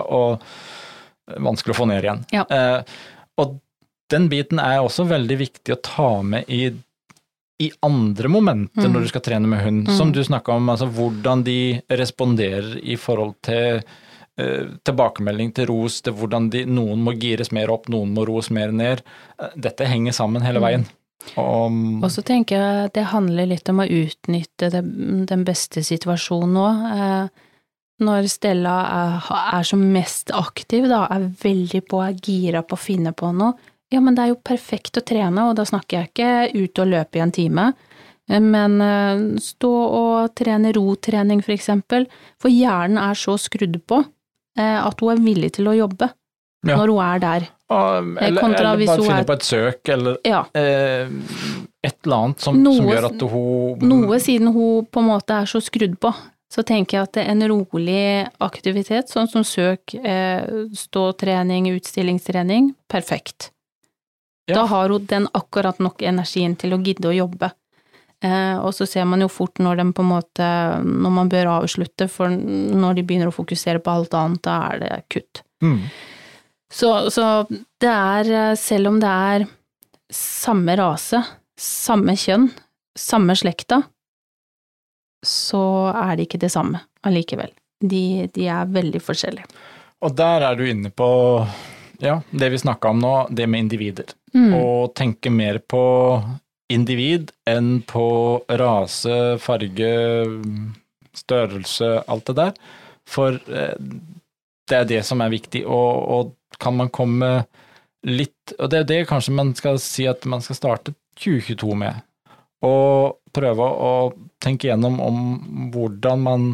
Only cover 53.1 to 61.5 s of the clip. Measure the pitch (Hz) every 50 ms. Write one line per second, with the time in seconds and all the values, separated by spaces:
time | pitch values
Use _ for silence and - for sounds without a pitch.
53.1 | - 226 131 110 110 123 123 123 127 123 123 123 127 - 254 247 262 254 226 202
54.1 | 220 254 247 277 254 233 226 233 226 233 226 226 226 226 226 - - 240 226 226
55.1 | 214 202 - - 214 208 202 202 - 226 214 - - 220 214 185 175 - - 233
56.1 | 226 - - - _ _ _ _ - - 220 - 226 208 190 - - 196 196 196
57.1 | - 220 196 - 208 214 220 214 214 208 190 185 - 165 170 175 190 196 202 202
58.1 | 202 202 190 - - - - 190 - - - 190 190 202 196 - 220 240 262 -
59.1 | - 233 226 226 - 226 214 - - 190 180 180 185 185 _ - - 247 262 214
60.1 | 190 185 185 185 185 185 - - 220 220 214 220 208 - - - - 196 190 185
61.1 | 185 - 202 190 185 185 180 180